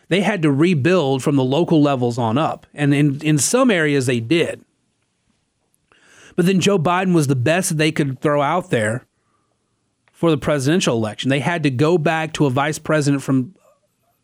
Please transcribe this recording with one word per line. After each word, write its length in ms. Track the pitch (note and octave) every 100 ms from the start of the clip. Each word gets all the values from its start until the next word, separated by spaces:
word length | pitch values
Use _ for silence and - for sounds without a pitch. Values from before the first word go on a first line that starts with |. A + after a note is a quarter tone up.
| -
They 120 | F3+
had 200 | F#3 G#3
to 100 | D#3
rebuild 720 | C#3 E3+ F3 D3+ F#3 C#3 C3+
from 140 | C#3+ C#3+
the 80 |
local 380 | B2+ C#3 E3+ E3
levels 360 | C#3+ C#3 B2 A#2
on 220 | A2+ A#2
up. 260 | D3+ - -
And 180 | - C#3+
in, 300 | C#3+ D3 C#3
in 160 | D3+ D3+
some 320 | - B3 C4
areas 380 | F#3 D3+ C#3+ B2+
they 120 | B2
did. 460 | A2+ E3+ C3 - _ _ _ _ _ _ _ _ _ _ _ _ _ _ _ - - -
But 120 | F3
then 120 | G3
Joe 200 | F#3+ G3
Biden 340 | D3+ F3 F#3+
was 140 | E3+ C#3
the 80 | C3+
best 340 | B2 E3+ F3+
that 60 | D#3
they 160 | D#3
could 280 | D#3 C#3+ B2+
throw 220 | D#3 D3
out 300 | C#3+ F3 -
there 340 | B2 G#2+ A#2+ - _ _ _ _ _ _ _ _ _ _
for 200 | _ E3+
the 60 | D3+
presidential 600 | - D3+ C3 F3+ - A#2+
election. 320 | G#2+ G#2+ C3
They 120 | C#3
had 200 | C3 F3
to 60 | D3
go 300 | B2 D3+ F3
back 340 | D#3 D#3+ D#3+
to 140 | - D3
a 20 |
vice 300 | B2+ D3 D3+
president 420 | - D#3 C#3+ C#3
from 320 | B2+ C3+ A#2 - _ _ _ _ _ _